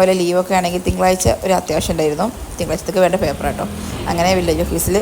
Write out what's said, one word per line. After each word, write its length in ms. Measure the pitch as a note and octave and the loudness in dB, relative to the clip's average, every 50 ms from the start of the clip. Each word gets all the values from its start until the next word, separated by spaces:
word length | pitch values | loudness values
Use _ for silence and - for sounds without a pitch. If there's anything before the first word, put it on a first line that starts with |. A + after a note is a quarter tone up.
| F#3 | 4
വല്ല 120 | F#3 F#3+ F#3 | 4 4 2
ലീവൊക്കെ 340 | F3 E3+ F3 F3+ F#3 F#3 G3+ F#3 | 2 2 2 0 0 2 0 0
ആണെങ്കിൽ 240 | F3+ F3 E3+ F3+ F3+ F#3+ | 0 0 -2 -2 -2 -2
തിങ്കളാഴ്ച 400 | F3+ F3+ F#3 F#3 F#3 F#3 - A3+ - - - - | 0 2 2 2 2 2 2 0 0 0 0 0
ഒരു 80 | F#3+ F3+ | 0 0
അത്യാവശ്യം 340 | - - D3+ D#3+ D#3+ - F3+ | 0 0 -2 -2 -2 -2 -2
ഉണ്ടായിരുന്നു. 320 | E3 D#3 D3+ D3 D3 F#3 A#3 - - - - - - | 0 0 0 0 0 -2 -4 -4 -8 -12 -12 -8 -8
തിങ്കളാഴ്ചത്തേക്ക് 440 | F3 D3 D3+ - - - E3+ F#3 F#3 | -4 -4 -4 -4 -4 -2 2 2 4
വേണ്ട 140 | E3+ - G#3 F#3+ | 4 4 2 0
പേപ്പർ 220 | D3+ C#3 - - C#3+ | -2 -2 -2 -4 -4
കേട്ടോ. 160 | C3+ - C#3+ - - - - - - - - F3 | -4 -4 -4 -6 -6 -8 -10 -8 -8 -6 -4 -4
അങ്ങനെ 180 | F3 E3+ E3+ F#3 F#3+ F#3 | -2 0 2 2 2 2
വില്ലേജ് 240 | F3 E3+ D#3+ D#3 F3 - | 2 2 0 0 0 -2
ഓഫീസിൽ 300 | - - - - F3+ G3+ | -2 -2 -2 0 0 0